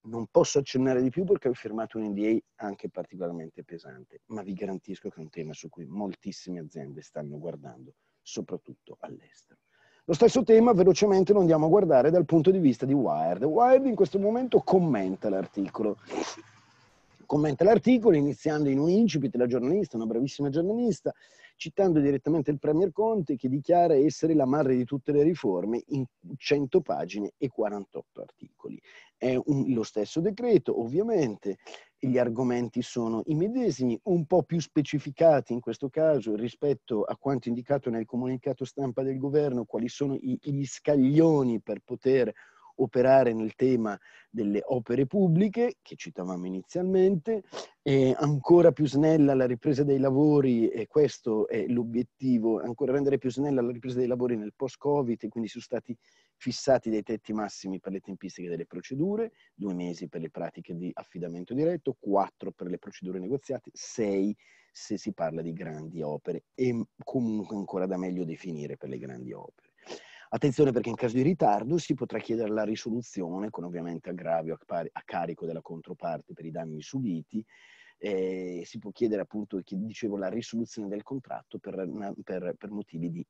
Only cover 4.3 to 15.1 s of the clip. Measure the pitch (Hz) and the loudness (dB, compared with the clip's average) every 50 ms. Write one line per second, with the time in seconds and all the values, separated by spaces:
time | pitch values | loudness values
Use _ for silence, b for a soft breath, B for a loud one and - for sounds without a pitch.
4.3 | 113 107 95 98 95 90 104 95 95 87 - - 95 - - 101 - - 80 78 | -12 -12 -10 -10 -10 -8 -8 -8 -8 -10 -10 -12 -14 -12 -12 -14 -14 -14 -16 -14
5.3 | - 85 78 76 73 - - 82 - - 82 69 82 101 104 95 87 - - 101 | -12 -12 -12 -12 -12 -14 -18 -18 -18 -18 -16 -12 -10 -8 -8 -8 -10 -10 -12 -14
6.3 | 90 - - 90 90 87 78 73 - 80 69 71 69 76 73 - - 78 76 71 | -14 -12 -12 -12 -12 -12 -12 -14 -14 -14 -14 -14 -16 -18 -18 -14 -12 -12 -10 -10
7.3 | 73 73 78 85 78 73 69 65 60 64 65 64 - _ _ _ _ _ _ - | -12 -12 -10 -12 -12 -12 -14 -18 -20 -20 -20 -20 -20 _ _ _ _ _ _ -14
8.3 | - 117 87 - 90 80 _ - - - _ - - - - - 50 - _ _ | -12 -12 -10 -10 -10 -12 _ -14 -20 -20 _ -20 -18 -16 -16 -16 -16 -18 _ _
9.3 | _ _ _ _ _ _ b b b b b b b b b - 165 - 240 214 | _ _ _ _ _ _ b b b b b b b b b -2 4 6 6 6
10.3 | - 262 202 - 220 220 233 247 226 175 185 190 175 - 202 208 190 190 185 151 | 6 4 6 8 8 8 8 8 6 6 6 6 6 6 4 4 6 6 6 6
11.3 | 202 202 180 165 165 151 156 165 170 208 196 160 - 123 123 156 165 180 151 - | 6 6 6 6 6 6 6 6 6 6 6 6 6 6 6 6 6 4 4 4
12.3 | 165 165 143 190 190 190 170 135 117 - 131 135 139 143 117 87 76 76 80 85 | 4 6 6 6 6 6 6 4 4 2 2 0 2 2 2 2 0 0 0 0
13.3 | 90 92 123 156 156 226 240 247 262 262 269 269 220 196 196 151 - 202 196 208 | 0 0 0 0 4 4 6 8 8 6 6 4 2 2 2 2 2 0 0 0
14.3 | 226 247 262 240 - 190 - - - 190 175 160 127 104 95 92 | 0 0 0 2 2 2 4 4 4 4 4 4 2 0 -2 -2